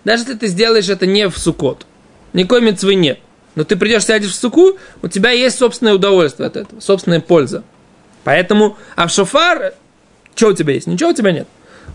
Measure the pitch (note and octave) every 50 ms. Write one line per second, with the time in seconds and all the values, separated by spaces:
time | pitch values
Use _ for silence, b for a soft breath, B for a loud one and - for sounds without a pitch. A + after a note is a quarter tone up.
0 | B G3+ A3+ A#3 A#3 B3 C4 G#3+ A#3+ G#3+ F3 F3 A3+ A3+ A3+ A3 G3 F3+ G3 F3+
1 | F#3+ F3+ F#3+ G#3 G#3 F#3+ - - - E3+ D3+ - D3+ B2+ A#2+ - - _ _ _
2 | _ _ _ _ _ - - F3 F#3 F3+ B3 B3 A#3 A3 G3+ F3 - F#3+ G3 F#3+
3 | F3 C#3 B2 - _ _ _ _ _ _ - D#3 D#3 - G#3 F3+ - G#3+ A#3 G#3+
4 | - - A3 G#3+ G#3 G3 F3 - - A#3+ - D#4 F4+ F#4+ G4 B B B B B
5 | - F3+ - G3 F#3+ A#3+ B3+ B3 C4 B3+ - - B3+ A#3 - - B3 A3 G#3 F#3+
6 | F#3 G3+ G3 F#3 E3 C#3+ C3 - C#3 - - - - - - - - - G3 F#3
7 | - - E3+ D#3+ - - F3 D#3+ C#3 A2+ - - - _ _ _ _ _ _ _
8 | _ _ _ _ - - C3+ E3 F#3 F3+ G#3+ G#3 G#3+ G#3 G#3 B B B B -
9 | E3+ E3+ - - G3 F#3 - D4 E4 F4 E4+ D4+ G3+ F#3 - _ _ _ _ _
10 | _ _ _ _ _ _ - - A3+ G#3+ F#3+ - D#3+ D3 C3+ B2+ - E3+ E3+ F3+
11 | D#4 E4+ E4+ E4+ G#3+ G3 E3+ C#3 C#3 - _ _ B B B B B B B